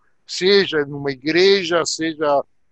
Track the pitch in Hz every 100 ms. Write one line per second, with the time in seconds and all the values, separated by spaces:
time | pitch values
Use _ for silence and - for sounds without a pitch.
0 | _ _ - - 180 202 175 156 143 147
1 | 139 135 135 160 190 196 170 170 151 -
2 | 160 151 151 143 - _ _